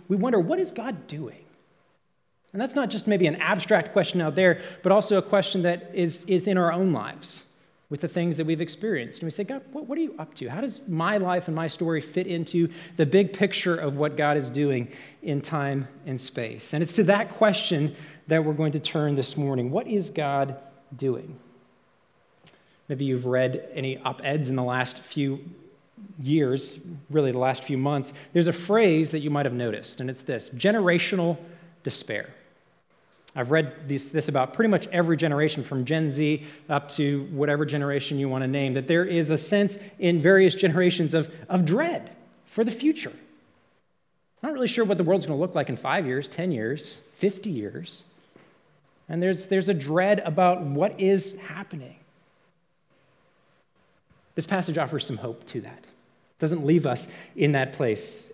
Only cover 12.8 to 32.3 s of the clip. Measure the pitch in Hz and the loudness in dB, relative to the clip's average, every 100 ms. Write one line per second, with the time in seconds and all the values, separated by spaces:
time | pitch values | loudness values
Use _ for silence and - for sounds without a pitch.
12.8 | - - 151 190 196 - 202 - 180 165 | -12 0 4 4 4 0 0 0 -2 0
13.8 | 151 139 151 147 147 147 127 131 143 131 | -2 0 -2 2 2 2 0 0 2 0
14.8 | 120 - - - 180 143 - 156 139 139 | -2 -10 -20 -12 -4 -4 -2 -4 -2 -2
15.8 | 127 - - 131 - - 113 113 - 151 | -6 -12 -10 -8 -8 -8 -8 -10 -6 -4
16.8 | 165 - 185 202 220 - 214 208 - 156 | 0 2 4 4 2 2 2 2 -2 0
17.8 | 147 - - - - 160 156 151 156 151 | -2 -4 -18 -20 0 2 2 0 0 -2
18.8 | - 160 151 143 123 156 139 131 123 170 | -4 -2 0 0 -2 -2 -2 -2 -2 -4
19.8 | 254 208 180 - 143 139 135 131 - - | -2 -2 -2 -4 -2 0 -2 -4 -16 -20
20.8 | _ 127 139 117 - 139 - _ _ _ | _ -6 -4 -4 -6 -18 -20 _ _ _
21.8 | _ _ _ _ _ _ - _ _ _ | _ _ _ _ _ _ -20 _ _ _
22.8 | - 135 139 127 123 127 127 - - - | -8 -4 -2 0 2 2 2 -2 -8 -6
23.8 | 135 131 131 123 139 151 131 131 123 123 | -6 -4 -6 -4 -2 -2 0 -2 0 0
24.8 | 123 - - 151 139 139 170 - - _ | -2 -6 -10 -4 -2 -4 -10 -20 -20 _
25.8 | _ - 202 160 131 156 135 131 - - | _ -20 -20 -10 0 2 2 0 -4 -14
26.8 | 175 156 - 151 139 123 127 127 - 135 | -16 -16 -2 0 2 2 0 -2 -4 -2
27.8 | 139 143 131 - - 175 170 170 - 214 | 0 -2 -4 -12 0 2 2 0 2 4
28.8 | 208 156 156 160 147 147 139 123 120 107 | 6 4 2 -2 -2 0 0 0 -2 -4
29.8 | - - 127 127 - 120 - 123 190 220 | -10 -10 -8 -8 -6 -8 -8 0 2 4
30.8 | 180 175 - 190 170 160 - - - _ | 4 2 2 0 0 -2 -8 -20 -20 _
31.8 | 135 - - 104 - | -8 -8 -6 -6 -8